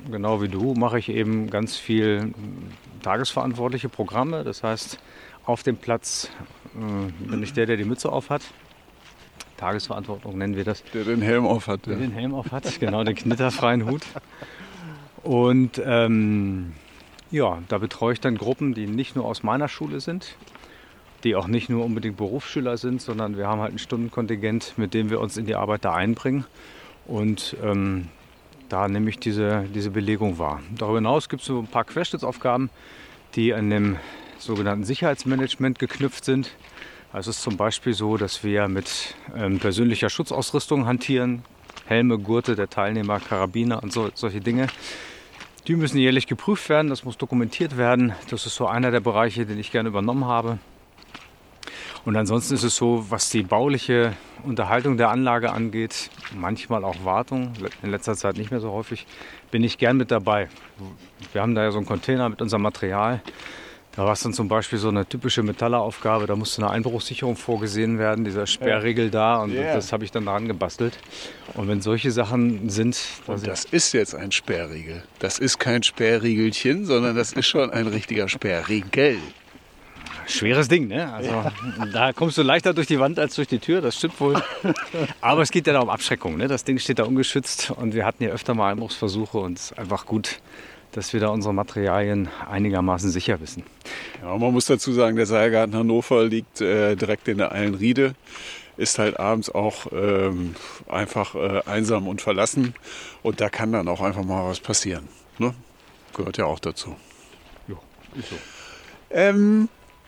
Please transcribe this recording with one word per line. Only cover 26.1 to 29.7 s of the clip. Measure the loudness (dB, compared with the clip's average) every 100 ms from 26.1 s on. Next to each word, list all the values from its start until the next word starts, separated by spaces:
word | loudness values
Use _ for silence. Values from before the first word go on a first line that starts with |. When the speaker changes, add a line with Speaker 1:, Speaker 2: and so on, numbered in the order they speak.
| 0 0 -2 -4 -12 -20 -20 -20 -20 -8
Speaker 1:
Und, | -2 0 -2 -4 -6
ähm, | -2 0 0 -2 -6 -12 -20 -20 -20 -20 -6
da | 0 0
nehme | 2 0
ich | -2
diese, | -2 0 0 0 -2